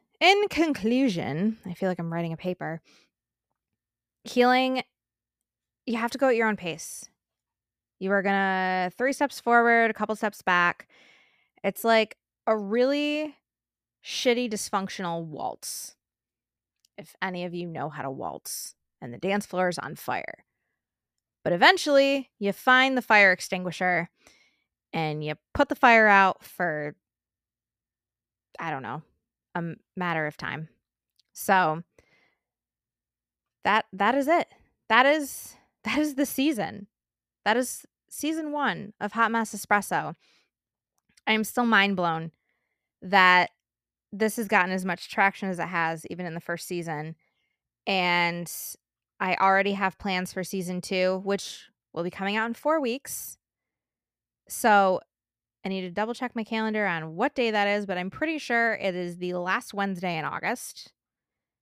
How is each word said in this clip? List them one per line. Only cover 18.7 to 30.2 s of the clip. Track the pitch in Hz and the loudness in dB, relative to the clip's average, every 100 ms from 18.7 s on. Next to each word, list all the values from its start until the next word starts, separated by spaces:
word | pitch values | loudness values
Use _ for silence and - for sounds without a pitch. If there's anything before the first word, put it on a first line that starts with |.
| - _ - | -18 _ -18
and | 127 | -16
the | 123 | -8
dance | 190 196 - | -4 -2 -2
floor | 180 180 | -2 -2
is | 165 | -2
on | - 156 | -8 -8
fire. | - 113 - - _ _ _ _ _ _ _ _ _ _ | -6 -6 -6 -16 _ _ _ _ _ _ _ _ _ _
But | - | -2
eventually, | 175 294 381 302 277 277 277 254 - | 4 6 6 4 4 4 2 -4 -6
you | 202 | -4
find | - 254 254 262 262 | 0 4 4 4 2
the | |
fire | - 214 196 | 4 6 8
extinguisher | 180 - 185 180 - 180 170 170 _ _ _ _ _ _ _ _ | 4 -2 -6 -6 -2 0 0 -2 _ _ _ _ _ _ _ _
and | 160 156 151 | -4 -4 -4
you | 151 151 _ | -6 -8 _
put | - 285 | -2 -2
the | |
fire | 269 247 226 214 | 4 6 8 8
out | 196 190 - | 8 6 2
for, | - - 175 151 147 - _ _ _ _ _ _ _ _ _ _ _ _ _ _ _ - | -8 -6 -4 -2 -6 -10 _ _ _ _ _ _ _ _ _ _ _ _ _ _ _ -12
I | 165 | -8
don't | 139 | -8
know, | 110 147 - _ _ _ _ | -8 -10 -12 _ _ _ _
a | 180 | -8
m-, | 170 - _ - | -6 -8 _ -6
matter | 180 160 | -4 -2